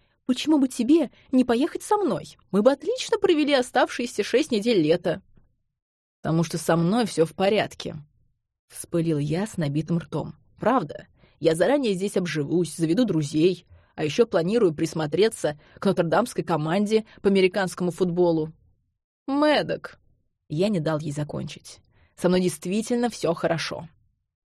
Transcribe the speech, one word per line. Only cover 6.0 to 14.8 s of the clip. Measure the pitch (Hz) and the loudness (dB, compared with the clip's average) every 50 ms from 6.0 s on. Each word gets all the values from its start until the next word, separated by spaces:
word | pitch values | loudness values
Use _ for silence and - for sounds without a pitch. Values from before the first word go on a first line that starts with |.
| _ _ _ _ | _ _ _ _
«Потому | - - 156 165 170 | -4 -2 0 0 0
что | 165 - 170 | 0 -2 -4
со | - - 170 | 0 0 2
мной | 165 170 170 202 240 240 | 2 2 2 2 0 0
все | 196 - - 156 | 0 0 0 0
в | 160 - | 0 0
порядке», | - 190 196 220 202 - - - - - - - 156 147 - _ _ _ _ _ _ _ _ _ _ _ _ | 0 0 2 2 2 0 -2 -6 -12 -12 -12 -12 -12 -16 -20 _ _ _ _ _ _ _ _ _ _ _ _
вспылил | - - - - - 170 165 165 160 147 | -14 -14 -10 -4 -4 -2 0 0 0 -2
я | 143 147 151 170 202 220 | -2 -2 -2 -4 -4 -4
с | - - | -4 -4
набитым | 160 143 143 147 160 - 170 170 | -4 -2 -2 -2 -2 -2 -2 -4
ртом. | 165 - - 156 - 156 - - _ _ _ _ | -4 -4 -6 -8 -8 -8 -12 -16 _ _ _ _
«Правда, | - 208 247 254 180 147 - - - - _ _ _ _ _ _ | 0 2 2 2 0 -2 -8 -12 -16 -20 _ _ _ _ _ _
я | - 160 165 | 2 2 2
заранее | 160 175 190 269 294 269 226 202 | 4 4 2 2 2 2 0 0
здесь | 175 190 202 - 208 | 0 -2 -2 -2 -2
обживусь, | 185 170 147 156 143 143 156 175 175 165 - | -2 -2 -2 -4 -2 0 0 0 0 0 -2
заведу | - 165 156 170 208 254 | -2 0 0 2 2 2
друзей, | 214 175 160 151 143 - 156 156 185 180 - - _ - - _ _ _ | 2 0 0 -2 -2 0 2 2 2 2 0 -6 _ -20 -20 _ _ _
а | - 175 | -6 -6
еще | 151 147 - 233 214 | -2 0 0 0 2
планирую | - 180 160 170 214 240 220 180 151 | 2 0 0 0 2 2 2 2 0
присмотреться | 151 | 0